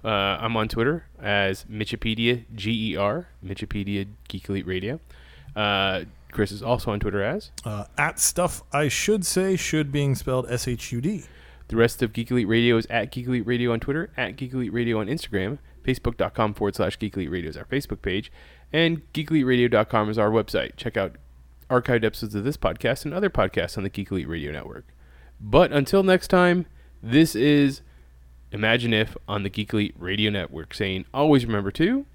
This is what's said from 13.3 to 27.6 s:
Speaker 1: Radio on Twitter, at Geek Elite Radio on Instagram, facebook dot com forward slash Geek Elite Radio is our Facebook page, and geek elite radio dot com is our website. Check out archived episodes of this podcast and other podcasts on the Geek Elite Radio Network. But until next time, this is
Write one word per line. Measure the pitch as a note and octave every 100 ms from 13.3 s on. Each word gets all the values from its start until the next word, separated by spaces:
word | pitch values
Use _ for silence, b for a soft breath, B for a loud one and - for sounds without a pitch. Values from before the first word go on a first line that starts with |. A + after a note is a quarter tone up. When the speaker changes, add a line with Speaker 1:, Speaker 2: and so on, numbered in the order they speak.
| B2+ G#2+
Speaker 1:
Radio | B2 A#2+
on | A#2
Twitter, | B2 C#3+ F#3+ -
at | B2 B2+
Geek | C3
Elite | C3 A#2+
Radio | A2+ A#2 A2
on | G#2
Instagram, | D#3 - G2 F#2+ C#3+ b b
facebook | - B2+ - -
dot | F#2+
com | - G#2+
forward | G2+ G2+ G2
slash | F#2 -
Geek | G#2+ G2
Elite | D#2+
Radio | F2+ D#2
is | D2+
our |
Facebook | - C3 - G#2
page, | G2 F#2+ - b b b b
and | D3+ E3 E3 -
geek | - D3
elite | D#3+ C3
radio | B2 A#2+
dot | A2+ A2
com | A#2 G#2+
is | A2
our | G#2+
website. | A2 G#2 F#2 B1 -
Check | A#2 G#2+
out | F#2+ - - - - - -
archived | B2+ B2 A#2+
episodes | A2 - A2
of | G#2
this | A#2 D3
podcast | F#2 E2+ A#2 C3+ -
and |
other | E3+ G3+
podcasts | - F#2+ - E2+ -
on |
the | G2
Geek | - G2
Elite | F#2+ C2
Radio | E2 D2
Network. | D2+ - - - - b b b b
But | G#2+ B2+ F3
until | C#3+ C#3 G3
next | F#3+ F#3 -
time, | F#3 F3+ F3+ E3+ b b -
this | A2 C3 D#3+
is | G#2 C#3 D3